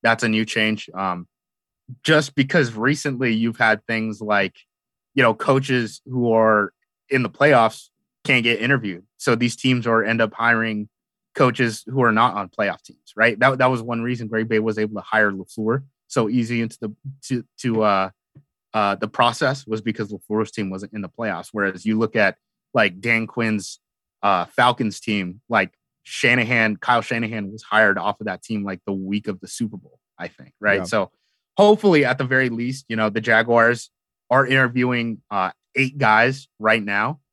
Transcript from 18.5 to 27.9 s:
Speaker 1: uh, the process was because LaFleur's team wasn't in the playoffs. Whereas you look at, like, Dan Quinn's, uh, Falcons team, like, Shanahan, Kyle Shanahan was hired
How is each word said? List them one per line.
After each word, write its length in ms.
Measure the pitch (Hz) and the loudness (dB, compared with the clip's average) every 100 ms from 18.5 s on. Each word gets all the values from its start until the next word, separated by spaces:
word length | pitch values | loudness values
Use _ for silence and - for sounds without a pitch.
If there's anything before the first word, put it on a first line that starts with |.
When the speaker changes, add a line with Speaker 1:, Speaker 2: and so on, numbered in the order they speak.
| _ _ | _ _
Speaker 1:
uh, 220 | 110 101 98 | -2 0 0
the 120 | 107 | -6
process 580 | - 120 117 139 135 - | 0 0 2 -2 -4 -6
was 160 | 110 | -6
because 300 | 107 104 104 | -4 -6 -8
LaFleur's 400 | 101 _ 107 110 | -10 _ -4 -4
team 180 | - 98 | -6 -8
wasn't 240 | 95 101 | -8 -10
in 80 | 107 | -12
the 80 | 92 | -12
playoffs. 400 | - 113 85 90 | -8 -6 -6 -8
Whereas 340 | 107 98 92 104 | -4 -4 -2 -2
you 120 | 107 | 0
look 180 | 110 113 | 0 2
at, 220 | 101 - _ _ _ | 0 0 _ _ _
like, 260 | 127 104 90 | 0 0 0
Dan 260 | 110 113 110 | -2 -2 -2
Quinn's, 540 | - 113 107 90 - _ _ _ _ | -2 -2 -2 -4 -18 _ _ _ _
uh, 240 | 101 95 85 | 0 0 0
Falcons 540 | - 123 123 113 98 | 2 2 2 -4 -4
team, 420 | - 104 90 95 _ | -4 -4 -4 -10 _
like, 240 | 113 95 _ _ _ | 0 0 _ _ _
Shanahan, 720 | - - 123 123 113 123 110 104 | -16 -2 2 2 2 2 0 -2
Kyle 240 | - 120 | 0 0
Shanahan 500 | 110 117 113 113 98 | 0 -6 -4 -6 -8
was 120 | 107 | -12
hired 340 | - 107 107 | -2 2 4